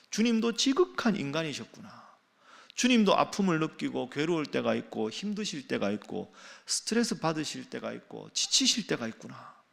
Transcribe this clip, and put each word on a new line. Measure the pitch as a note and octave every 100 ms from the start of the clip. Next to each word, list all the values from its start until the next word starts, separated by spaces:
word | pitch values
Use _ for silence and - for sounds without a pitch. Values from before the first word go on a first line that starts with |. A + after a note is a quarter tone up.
| -
주님도 | - A#3 A3+ A#3 A3+
지극한 | C4+ C#4 F4+ - A#3
인간이셨구나. | F#3+ C#3 D3+ D#3+ A#2 A2 - - - - - _ _ _ - -
주님도 | - B3 A#3+ G3 -
아픔을 | C#3+ - F#3+ D#3+
느끼고 | D#3 - C#3+ B2+ B2+
괴로울 | C#3 D#3+ E3 C#3+
때가 | C3 A#2
있고 | A2+ - A2+ A2
힘드실 | - G#3 G3+ - D3+ -
때가 | B2 G2+
있고 | G#2 - F#2+ F#2+ - - - -
스트레스 | - - A3 A#3 E3
받으실 | D#3+ D#3 D3 C3 B2+
때가 | B2 A2
있고 | A2+ - A2+ G#2+
지치실 | - - - C4 - -
때가 | C#3 A2+
있구나. | - A#2+ - - - _